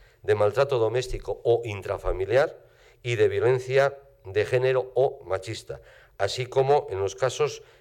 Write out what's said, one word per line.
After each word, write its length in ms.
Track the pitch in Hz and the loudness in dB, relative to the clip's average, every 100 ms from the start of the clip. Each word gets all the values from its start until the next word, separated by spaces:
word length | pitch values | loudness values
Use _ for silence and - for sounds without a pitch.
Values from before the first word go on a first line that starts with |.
| _ _ | _ _
de 120 | - | -2
maltrato 440 | 104 104 104 139 127 | 2 2 2 0 2
doméstico 600 | 110 120 123 113 - - | 0 0 -4 -6 -6 -6
o 180 | - 117 | 0 0
intrafamiliar 920 | 117 101 95 95 92 90 95 123 151 - - _ _ _ | 0 -8 -6 -6 -4 -4 0 2 2 -2 -20 _ _ _
y 140 | 123 117 | -6 2
de 120 | 104 | 2
violencia 680 | 98 110 127 - 135 139 143 - _ | 2 2 0 0 2 2 0 -20 _
de 200 | - 95 | -6 -2
género 480 | 101 123 131 131 - | 0 2 2 0 0
o 280 | - 135 - | 2 0 0
machista, 560 | - 95 113 113 - 64 - - - - | -6 -6 -6 -12 -10 -16 -16 -20 -18 -4
así 260 | 101 - | -4 -4
como 440 | 123 139 135 143 - | -2 0 4 4 2
en 80 | 95 | -2
los 160 | 98 | -4
casos, 480 | - 131 - 151 - - _ | -2 -4 0 -2 -4 -16 _